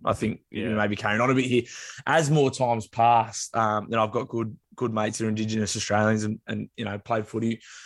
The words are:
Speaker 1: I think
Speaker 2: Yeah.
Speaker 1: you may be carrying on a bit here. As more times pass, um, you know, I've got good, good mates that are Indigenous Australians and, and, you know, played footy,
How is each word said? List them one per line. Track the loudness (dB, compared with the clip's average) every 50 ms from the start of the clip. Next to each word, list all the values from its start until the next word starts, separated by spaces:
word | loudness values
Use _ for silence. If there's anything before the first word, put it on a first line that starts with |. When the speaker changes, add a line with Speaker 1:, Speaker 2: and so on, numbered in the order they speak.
| -2
Speaker 1:
I | -2
think | 0 0 0 -4 -4 -6 _ -12
Speaker 2:
Yeah. | -8 -6 -4 -2
Speaker 1:
you | 0
may | 0 0
be | 0 -2
carrying | -2 -2 -2 0 2
on | 2 2
a | 2
bit | 2 2
here. | 2 0 0 0 -2 -14 -16 -16 -16 -16 -8 -2
As | 2 2 2 4 4
more | 4 4 4 2
times | 2 0 0 0 0 -2 -4
pass, | -6 0 4 6 6 6 6 4 0 -6 -10 -10 -4 -2
um, | 0 0 2 0 -2 -2 -2
you | 0
know, | 0 0
I've | 0
got | 0 -4 -4 -4
good, | -4 -4 -4 -4 -8 -14 _ _ -6
good | -4 -4 -2 0
mates | 0 -2 -2 -2 -2
that | -2
are | -2
Indigenous | -2 -2 -2 -2 0 -2 -2 -2 -2
Australians | -4 -2 0 2 4 4 4 2 2 0
and, | -4 -6 -6 -8
and, | -8 -8 -8 -8 -10 -10
you | -8 -8
know, | -6 -8 -8
played | -4 -2 -2 -2 -2
footy, | -4 -4 -2 -2 -2 -2 -4 -10 -20 -20 -20 -20